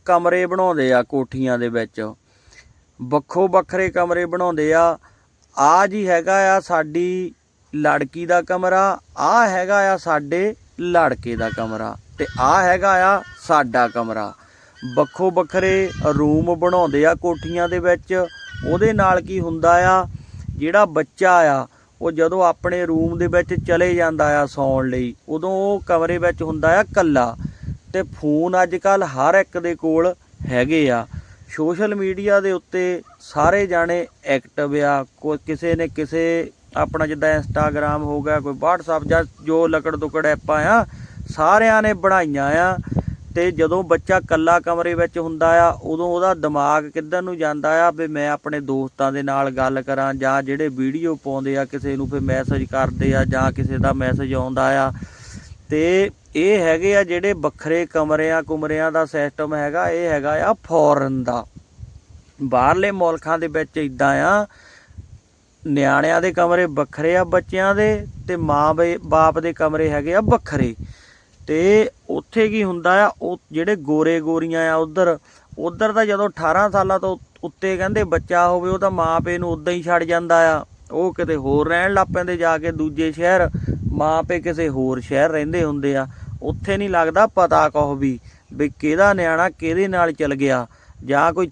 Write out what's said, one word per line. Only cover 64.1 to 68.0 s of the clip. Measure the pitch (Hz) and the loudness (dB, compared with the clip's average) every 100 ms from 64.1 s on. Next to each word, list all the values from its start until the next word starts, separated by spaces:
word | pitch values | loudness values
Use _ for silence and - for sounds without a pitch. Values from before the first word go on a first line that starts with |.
| 139 | 2
ਆ, | 156 202 208 _ - - _ - - - _ _ _ _ - | 2 2 0 _ -20 -20 _ -20 -20 -20 _ _ _ _ -4
ਨਿਆਣਿਆਂ | 143 139 139 151 165 | 0 2 2 2 2
ਦੇ | 180 | 0
ਕਮਰੇ | 170 170 175 | 2 2 2
ਵੱਖਰੇ | 175 143 143 - 156 180 | 2 -2 -6 -2 0 2
ਆ | |
ਬੱਚਿਆਂ | 175 180 185 185 196 | 2 0 0 0 0
ਦੇ, | 202 214 214 | 2 2 0